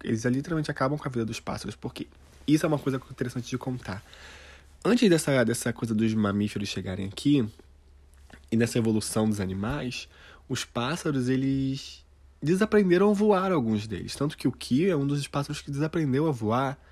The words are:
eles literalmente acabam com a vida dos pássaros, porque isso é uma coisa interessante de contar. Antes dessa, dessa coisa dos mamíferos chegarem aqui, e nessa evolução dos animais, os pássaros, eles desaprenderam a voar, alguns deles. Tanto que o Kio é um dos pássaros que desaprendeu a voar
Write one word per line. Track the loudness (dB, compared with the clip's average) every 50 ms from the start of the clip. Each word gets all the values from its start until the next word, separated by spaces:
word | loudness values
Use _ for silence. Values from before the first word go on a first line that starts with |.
| -4
eles | -2 -2 0 0
literalmente | 0 -2 -2 -2 -2 -4 -2 -2 -4
acabam | -2 -2 -2 -2 -2 -2
com | -4
a | -4
vida | -4 -4 -4
dos | -4 -6 -8
pássaros, | -8 -8 -8 -8 -8 -10 -10
porque | -10 -10 -12 -10 -12 -14 -14 -16 -20 -20 -20 -20 -8 0
isso | 2 2 2 2
é | 2
uma | 0
coisa | 0 0 -2 -4 -4 -6 -8
interessante | -8 -6 -6 -6 -6 -8 -8 -6
de | -8
contar. | -8 -6 -6 -8 -8 -8 -10 -10 -10 -12 -16 -20 -20 -20 -20 -20 -20 -20 -20 -20 -20 -20 -20 -12 -4 0
Antes | 2 4 4 6 6
dessa, | 6 4 4 4 4 4 4
dessa | 4 2 0 -2 -4 -4
coisa | -2 -2 -2 0
dos | 2 2 2 2
mamíferos | 2 2 2 2 2 0 0 -2 -4 -6 -6
chegarem | -6 -6 -6 -6 -6 -6 -6
aqui, | -8 -6 -2 2 4 4 4 2 0 -4 -12 -20 -20 -20 -20 _ -20 -20 -20 -20 -20 -20 -20 -20 -20 -20 -20 -6 -2
e | 0
nessa | 2 2 2 2
evolução | 2 2 2 2 0 0 -2 0 0 2
dos | 2 0 0
animais, | -2 -4 -4 -4 -4 -4 -4 -4 -6 -6 -8 -10 -12 -16 -20 -20 -20 -20 -20 -16 -10
os | -6 -6 -6 -6
pássaros, | -6 -6 -4 -4 -4 -4 -4 -2 -2 -2 0 0
eles | 2 0 2 2 0 0 0 0 -2 -4 -6 -8 -14 -18 -20 -20 _ _ _ -20 -20 _ -6
desaprenderam | -2 0 2 2 2 4 4 4 6 6 6 6 6 6
a | 4
voar, | 4 4 4 4 4 4 2
alguns | 2 2 2 2 0 0 -2
deles. | -4 -8 -8 -8 -8 -4
Tanto | -4 -4 -4 -2
que | -2 -2
o | -2
Kio | -2 -4 -2 0 2 2 4 2
é | 2
um | 2 0
dos | 0 -2 -2 -4
pássaros | -4 -4 -4 -4 -4 -6 -10
que | -8 -6
desaprendeu | -4 -2 -2 -2 0 0 0 2 2 2 2
a | 0
voar | 0 0 0 0 0 0 0 -2 -4 -8 -14 -20